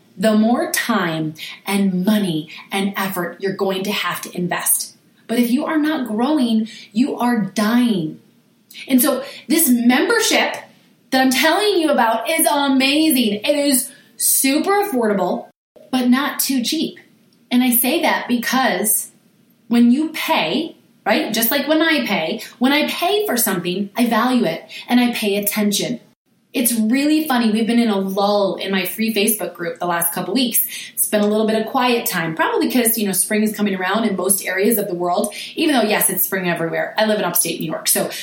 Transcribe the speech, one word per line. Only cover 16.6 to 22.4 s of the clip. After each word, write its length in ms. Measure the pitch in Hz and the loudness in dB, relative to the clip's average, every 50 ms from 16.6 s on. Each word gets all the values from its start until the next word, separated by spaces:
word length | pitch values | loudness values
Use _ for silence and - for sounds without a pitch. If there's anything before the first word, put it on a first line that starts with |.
| 214 | -2
cheap. 360 | - - 320 277 - - - - _ _ _ _ _ _ _ _ _ | -2 -2 -2 -4 -6 -8 -12 -20 _ _ _ _ _ _ _ _ _
And 120 | 247 247 254 | 2 2 2
I 80 | 254 | 4
say 320 | 226 196 302 311 302 330 311 | 2 2 0 0 0 0 0
that 260 | 233 202 - - - | 0 0 0 -2 -2
because 840 | 240 240 - - - 262 262 185 185 180 214 214 - - - - _ _ _ _ _ _ _ _ _ _ _ _ | -2 -2 0 0 0 0 2 0 0 0 0 0 -2 -2 -4 -8 _ _ _ _ _ _ _ _ _ _ _ _
when 220 | 233 233 240 240 | 4 4 6 6
you 200 | 240 277 311 320 | 6 4 2 -2
pay, 640 | - - - - 320 240 170 156 180 269 339 320 - - _ _ _ _ _ | -4 -6 -2 0 0 0 0 0 -2 -2 -4 -4 -8 -16 _ _ _ _ _
right, 280 | - 220 302 311 - 214 | 0 0 0 0 -2 -2
just 160 | 214 233 233 | -2 -2 0
like 180 | 285 285 254 285 | 0 -2 0 2
when 140 | 311 311 320 | 2 2 4
I 240 | 330 320 285 240 | 2 2 0 0
pay, 360 | - 214 170 160 160 214 226 | -2 -2 -2 -2 -4 -6 -6